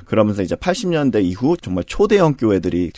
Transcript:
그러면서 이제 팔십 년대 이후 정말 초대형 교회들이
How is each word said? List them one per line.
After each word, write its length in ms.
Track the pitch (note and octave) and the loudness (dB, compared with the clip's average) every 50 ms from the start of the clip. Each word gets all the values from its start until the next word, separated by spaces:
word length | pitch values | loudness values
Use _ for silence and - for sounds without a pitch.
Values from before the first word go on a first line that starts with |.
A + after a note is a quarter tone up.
| - | -10
그러면서 360 | - A2+ A2 G#2 G#2+ G2+ G2+ | -2 0 2 2 2 0 -2
이제 140 | F#2+ E2+ E2+ | -2 -4 -4
팔십 340 | - - F3+ F#3+ - A3 F3+ | -4 -2 -4 -4 -2 -2 -2
년대 320 | E3+ D#3 C#3+ C3 G#2+ G#2+ | -2 0 0 0 2 2
이후 340 | F#2+ F2+ F2+ - B2 D3 F3 E3+ | 0 0 -2 -2 -2 -2 -2 -2
정말 220 | - - F#2 F2+ F2 | -4 -4 -4 -4 -4
초대형 480 | - - - G3 A3 A3+ G3+ F3 D#3 C#3 | -6 -2 0 2 2 4 4 4 2 2
교회들이 600 | - - A2 G2 F#2 E2+ F#2 E2 F2 F2+ D#2+ - | 0 0 2 2 2 0 0 -2 -2 -2 -4 -6